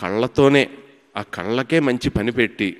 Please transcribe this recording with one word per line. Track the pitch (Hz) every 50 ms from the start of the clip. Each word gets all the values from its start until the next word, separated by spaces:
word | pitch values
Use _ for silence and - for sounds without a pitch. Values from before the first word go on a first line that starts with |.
కళ్ళతోనే, | 98 90 98 110 123 123 - - 139 139 143 139 123 - - - - - _ _ _ _ -
ఆ | 101 104
కళ్ళకే | - - - 87 101 113 127 131 117 160 165
మంచి | 147 131 123 120 - -
పని | - 113 104 117 113
పెట్టి, | 127 117 104 - - 104 92 85 -